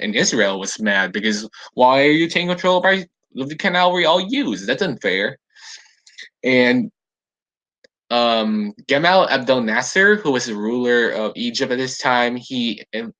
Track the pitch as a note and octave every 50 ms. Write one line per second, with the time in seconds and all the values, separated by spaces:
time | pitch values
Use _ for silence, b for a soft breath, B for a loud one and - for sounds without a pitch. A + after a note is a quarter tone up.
0 | - G#2+ G#2 B2+ F3 - - A#2 G2+ G2 G2 F#2+ G2 G2+ - - G#2+ G#2 G2+ G2
1 | F#3+ F#2 F#2 G#2 G#2 A2 G#2+ G#2 - - B B B B B A#2+ B2+ B2+ C3 C3+
2 | C#3 D3 D3+ D#3+ E3+ E3 - F3+ F3 F3 F3+ F3 - F#3 F#3 F3+ F3+ F#3+ F#3+ F#3+
3 | F3 - _ _ _ _ - B2 C3+ C#3+ D#3 D3+ - F#3+ F3 F3+ F3+ F3+ F3+ F3+
4 | E3+ D#3 E3+ F#3+ F#3+ G3 B3+ C#4+ C4 D3 G2+ F2+ G2 G#2 C3+ C#3 - D#3+ B2 -
5 | - G2 F2+ F#2+ G2+ B2 C#3 - _ _ B B B B B B B B B B
6 | B B B B B B B _ - B2+ C3 B2+ B2 B2 B2 B2 A2 - _ _
7 | _ _ _ _ _ _ _ _ _ _ _ _ _ _ _ _ _ - _ _
8 | _ - A#2+ A#2+ A#2+ A#2 A#2 A2+ A2 G#2+ G#2+ G#2+ G#2 G#2 G#2 - - - C3+ C#3+
9 | E3 F3 F#3+ F#3+ - - C3 C3 B2 C3+ C3 B2+ A2+ A2 A2 A#2+ C3+ - - F#3
10 | G3 G#3 G#3 G#3 G#3 D3+ C3 B2 A#2+ B2 G#2+ G#2 G#2 A2 A#2+ B2+ B2 A#2+ A#2+ A#2+
11 | A#2 G2 C#2+ G#2 A2 G#2 - A2+ A#2+ A#2+ A#2 B2 C3+ A#2+ B2 B2+ C3 B2+ B2+ -
12 | - C3+ B2 B2 A#2+ A#2+ B2 B2 A#2 - C3+ B2 A#2 A#2 G#2+ - - _ - A2+
13 | A#2 A2 - _